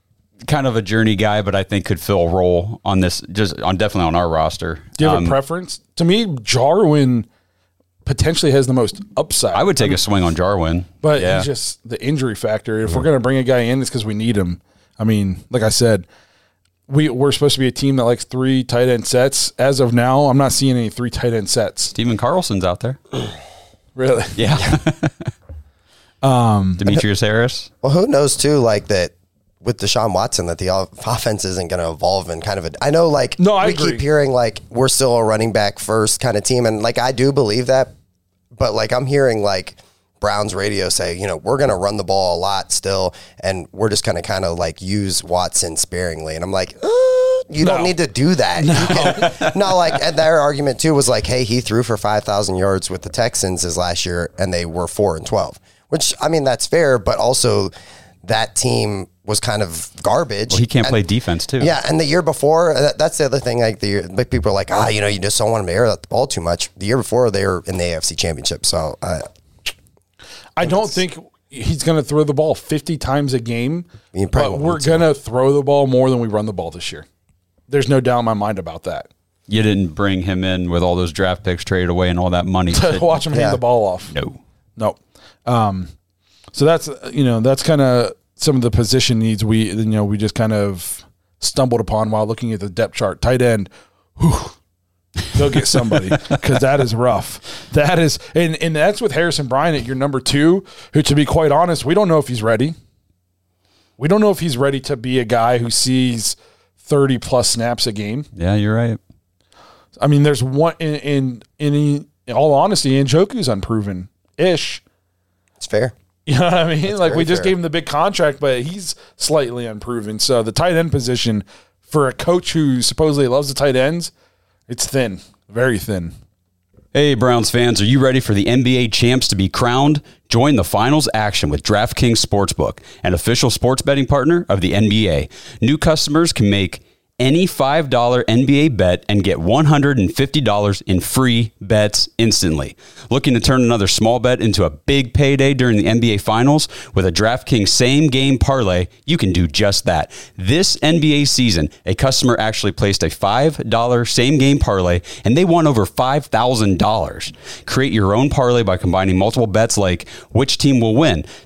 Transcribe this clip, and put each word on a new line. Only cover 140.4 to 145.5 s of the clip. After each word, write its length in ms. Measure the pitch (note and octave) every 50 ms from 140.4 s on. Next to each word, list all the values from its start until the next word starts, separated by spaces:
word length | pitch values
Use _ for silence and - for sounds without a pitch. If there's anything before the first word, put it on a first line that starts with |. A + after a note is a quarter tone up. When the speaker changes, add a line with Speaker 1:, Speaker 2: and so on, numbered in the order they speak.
Speaker 1:
dollars 400 | C3+ A2 G2+ G#2 G#2 G#2 G2+ -
in 180 | - - F#2+ F2+
free 540 | - - - C3 C3 B2 A#2 A#2 A#2 A2 - _
bets 480 | G#2+ F#2+ A2 G#2+ G#2+ G#2+ - - - - - -
instantly. 580 | A2+ A2+ G2+ - - E2+ D2+ D2 C2+ - - _ - - - - - -
Looking 260 | A#2 C#3 - - B2+
to 60 | A2+
turn 220 | - - C3 C3
another 240 | B2 A#2 A#2 A2 G2+
small 320 | F2+ - - G#2 A2 A#2+ B2
bet 220 | A2 B2 B2+ -
into 240 | F#2+ A2+ G2+ - F#2
a 60 | D#2
big 440 | - - _ - C#3 C#3 C3 A#2 -
payday 400 | - D3 C#3 C#3 C3 C3+ C#3